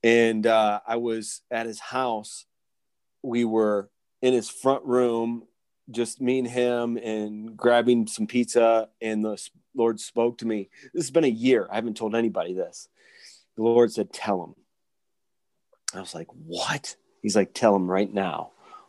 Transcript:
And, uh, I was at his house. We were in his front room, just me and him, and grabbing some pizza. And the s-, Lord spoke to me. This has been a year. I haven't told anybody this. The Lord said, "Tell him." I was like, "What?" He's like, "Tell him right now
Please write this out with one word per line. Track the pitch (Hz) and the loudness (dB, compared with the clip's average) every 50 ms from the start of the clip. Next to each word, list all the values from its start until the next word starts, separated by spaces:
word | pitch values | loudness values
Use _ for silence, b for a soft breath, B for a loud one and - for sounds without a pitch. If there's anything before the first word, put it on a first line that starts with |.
| - | 2
And, | 117 117 117 117 113 110 107 107 113 | 4 6 6 4 4 2 2 2 2
uh, | 113 110 107 104 104 104 - 113 | 4 4 4 2 0 -2 -4 -6
I | 117 117 | -6 -4
was | 120 117 113 113 107 - - - _ _ | -4 -4 -4 -6 -6 -10 -12 -14 _ _
at | 123 117 113 | -6 -6 -6
his | 117 107 - | -6 -8 -12
house. | - - 127 127 131 123 113 107 107 - - - - _ _ _ _ _ _ _ _ _ _ _ _ _ _ _ - | -12 -6 -4 -4 -2 -2 -4 -6 -8 -10 -16 -18 -20 _ _ _ _ _ _ _ _ _ _ _ _ _ _ _ -8
We | 120 117 120 117 | -4 -2 0 0
were | 110 110 110 110 107 104 101 98 - _ _ _ _ _ _ | 2 2 2 2 2 2 0 -2 -6 _ _ _ _ _ _
in | 127 127 127 | 2 2 2
his | 120 107 - | 2 0 -4
front | - - - 135 139 131 - | -8 -2 0 0 0 0 0
room, | 139 123 127 123 120 117 113 117 117 117 117 117 _ _ _ _ _ _ _ _ - | 0 2 2 2 2 2 0 -2 -2 -4 -6 -10 _ _ _ _ _ _ _ _ -8
just | 107 113 117 113 - - | -4 -4 -4 -4 -4 -4
me | 131 127 131 131 | -2 0 0 0
and | 123 117 | -2 -2
him, | 120 123 123 123 120 120 120 120 117 110 | 0 0 0 2 2 0 -2 -2 -4 -4
and | 117 110 110 107 107 107 107 107 107 113 110 - | -4 -4 -4 -4 -4 -6 -8 -10 -12 -14 -8 0
grabbing | - 120 120 120 113 123 123 117 110 110 | 2 4 4 6 6 6 4 4 2 0
some | - - 107 - | -2 -4 -4 -2
pizza. | - 123 120 - - 120 117 113 113 113 110 - _ _ | 0 0 0 0 0 2 4 4 4 4 2 -2 _ _
And | 117 110 110 107 107 | -6 -4 -2 -2 -2
the | 107 104 | -4 -6
s-, | - - - - _ _ _ - | -8 -12 -16 -20 _ _ _ -4
Lord | 131 117 117 110 107 | -2 0 0 0 -2
spoke | - - - 117 117 120 117 - | -8 -6 -2 0 0 0 0 -4
to | 110 113 | -6 -4
me. | 110 104 98 - B B B B - | -4 -4 -6 -10 B B B B -8
This | 175 151 | -8 -6
has | 127 | -2
been | 131 165 156 | 0 2 2
a | 131 | 2
year. | 110 113 120 127 127 110 95 87 | 2 2 2 4 4 4 2 0
I | 98 | -4
haven't | 110 113 117 104 - | -4 -4 -4 -6 -6
told | 113 107 110 | -4 -2 -2
anybody | 117 117 110 92 92 82 87 92 | 0 0 0 -2 -4 -4 -4 -4
this. | 92 87 85 - - - - b b b b b b b b b b b b _ 110 | -6 -6 -8 -10 -14 -20 -20 b b b b b b b b b b b b _ 0
The | 110 | 2
Lord | 117 117 120 120 110 | 4 6 6 6 6
said, | - 113 98 - - | 4 -2 -4 -4 -6
"Tell | - - 110 98 90 82 | -6 -4 -4 -4 -4 -6
him." | 82 90 _ _ _ _ _ _ _ _ _ _ _ _ _ _ _ _ _ _ _ _ _ _ _ _ _ _ - - | -10 -16 _ _ _ _ _ _ _ _ _ _ _ _ _ _ _ _ _ _ _ _ _ _ _ _ _ _ -12 -12
I | 95 | -12
was | 92 - - | -12 -14 -14
like, | 82 85 - - 143 156 | -14 -14 -16 -18 -20 -16
"What?" | 160 85 - - - - - - - - - _ _ _ _ - | -12 -8 -6 -6 -6 -6 -6 -8 -12 -16 -18 _ _ _ _ -4
He's | 107 95 | 0 2
like, | 107 95 - - | 2 0 0 0
"Tell | - 120 110 101 | 2 4 6 6
him | 98 92 90 | 4 4 2
right | 92 95 104 - 104 | 2 0 0 0 -2
now | 98 95 87 73 - - - _ B B B B B B | -4 -4 -4 -4 -6 -8 -12 _ B B B B B B